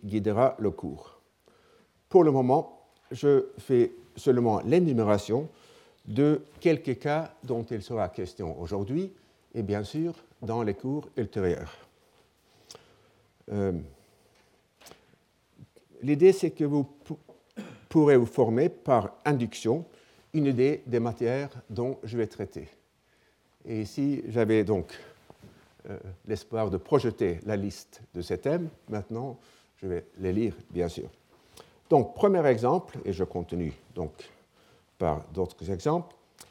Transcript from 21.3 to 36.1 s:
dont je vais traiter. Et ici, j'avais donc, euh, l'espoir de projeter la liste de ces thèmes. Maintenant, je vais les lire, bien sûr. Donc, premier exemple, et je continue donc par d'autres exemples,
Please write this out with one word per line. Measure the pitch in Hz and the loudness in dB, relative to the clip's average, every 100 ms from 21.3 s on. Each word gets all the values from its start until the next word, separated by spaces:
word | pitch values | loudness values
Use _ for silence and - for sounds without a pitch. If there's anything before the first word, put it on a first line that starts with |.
| 131 143 123 - | -2 -6 -12 -12
dont | 110 123 135 | -6 -6 -6
je | 107 117 | -8 -4
vais | 110 | -4
traiter. | - 98 - 73 _ _ _ _ _ _ _ _ _ - | -6 -10 -10 -16 _ _ _ _ _ _ _ _ _ -8
Et | 110 | -6
ici, | 104 - 139 139 113 | -6 -2 -2 -2 -2
j'avais | 117 107 110 | 0 4 4
donc, | 101 98 85 - - - _ - - - _ _ - | 4 0 -2 -12 -20 -20 _ -20 -20 -20 _ _ -16
euh, | 101 95 92 - | -14 -14 -16 -8
l'espoir | 107 - 95 101 | -8 -6 -4 -2
de | 90 | -2
projeter | - 143 120 107 95 85 104 | 0 0 0 -2 -2 -2 -6
la | 104 | -4
liste | 101 - - - - 87 | -6 -10 -20 -20 -16 -12
de | |
ces | 85 90 | -8 -4
thèmes. | 139 170 160 - - | -2 -4 -4 -12 -10
Maintenant, | 104 98 113 131 151 _ _ _ _ | -10 -8 -10 -10 -12 _ _ _ _
je | 95 | -8
vais | 87 - - | -8 -8 -8
les | 95 | -4
lire, | 98 113 90 - | -2 -2 -6 -10
bien | 85 85 | -4 -4
sûr. | - - _ _ _ _ - - _ - | -6 -14 _ _ _ _ -20 -20 _ 4
Donc, | 151 117 - | 4 4 2
premier | 208 185 147 | 4 4 4
exemple, | 113 120 180 - 110 | 4 2 0 -2 -10
et | - | -8
je | 90 | -4
continue | 90 90 85 87 80 - _ | -4 -4 -6 -4 -6 -8 _
donc | - 78 - - _ _ _ _ _ _ - | -10 -10 -10 -20 _ _ _ _ _ _ -4
par | 85 78 78 | -2 -2 -4
d'autres | 82 90 - 85 | -4 -4 -6 -8
exemples, | 92 147 170 165 | -4 0 0 -4